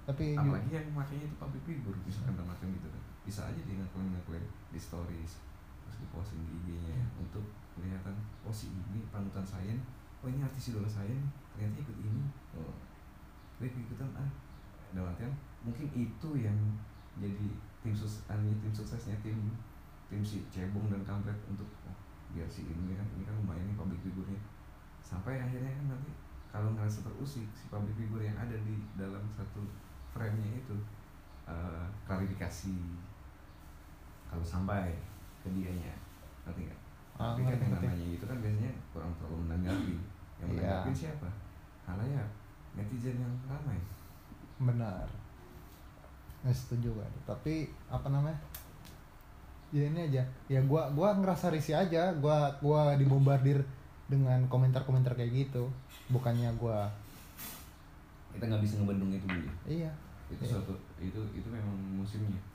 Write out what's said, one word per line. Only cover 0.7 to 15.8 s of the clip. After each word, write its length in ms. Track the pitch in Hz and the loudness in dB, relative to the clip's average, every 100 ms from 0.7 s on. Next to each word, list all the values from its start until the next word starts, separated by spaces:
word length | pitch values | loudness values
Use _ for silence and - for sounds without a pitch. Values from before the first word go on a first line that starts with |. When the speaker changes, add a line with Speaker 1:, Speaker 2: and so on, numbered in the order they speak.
Speaker 2:
yang 160 | 160 151 | -2 -2
makanya 320 | 147 139 143 147 | -2 -2 -2 -4
itu 100 | - | -4
public 260 | 143 135 151 | -4 -4 -4
figure, 320 | 151 110 98 92 | -4 -4 -4 -4
misalkan 320 | 98 131 90 | -2 0 0
dalam 160 | 87 | -4
artian 160 | 87 92 | -4 -4
gitu 140 | 92 - | -4 -4
kan. 140 | - - - | -8 -10 -10
Bisa 200 | - 104 | -8 -4
aja 140 | - - | -4 -4
dia 160 | - 98 | -4 -4
ngeklaim, 380 | 95 95 95 | -4 -2 -2
ngeklaim 320 | 90 85 85 - - - | -2 -4 -4 -6 -8 -10
di 80 | 85 | -8
stories, 640 | - 85 87 85 82 - - - - - | -6 -6 -4 -4 -6 -8 -12 -14 -14 -14
terus 160 | - - | -12 -8
di 80 | - | -8
posting 320 | - 92 80 | -6 -4 -4
di 140 | 82 | -4
I 60 | 85 87 | -4 -4
G-nya 220 | 85 85 127 | -4 -2 0
ya, 100 | 120 | 0
Speaker 1:
Hmm. 180 | - 87 | -2 -6
Speaker 2:
untuk 200 | 101 104 - - | -4 -6 -8 -12
kelihatan, 420 | - 92 95 98 98 107 - | -6 -4 -4 -4 -4 -6 -8
oh, 100 | - | -6
si 180 | 107 - | -6 -4
ini 320 | 92 90 107 107 | -6 -4 -4 -4
panutan 340 | 101 98 98 | -4 -4 -4
saya 240 | 95 92 95 | -4 -4 -2
nih, 180 | 120 - - - - | -2 -4 -10 -14 -8
oh, 80 | 131 | -4
ini 120 | 131 | 0
artis 300 | 139 - - | 0 -2 -2
idola 160 | 110 104 | 0 0
saya 220 | 107 101 | 0 0
nih, 200 | 135 143 - - | 2 0 -2 -10
ternyata 260 | - 104 104 | -2 0 0
ikut 180 | 147 - | -2 -2
ini, 260 | 104 120 143 - - | 2 4 2 0 -10
oh, 200 | 85 76 - - - - - - - - - | -6 -6 -6 -10 -14 -16 -14 -16 -16 -16 -6
gue 100 | 127 | -4
ikut-ikutan, 440 | 123 113 110 135 | -4 -6 -4 -4
ah. 160 | 104 139 - - - - - - | -2 -4 -4 -10 -14 -14 -14 -6
Dalam 180 | 92 90 | -4 -2
artian 240 | 85 123 143 - - | -2 -2 -4 -6 -8
mungkin 280 | 117 120 | -6 -2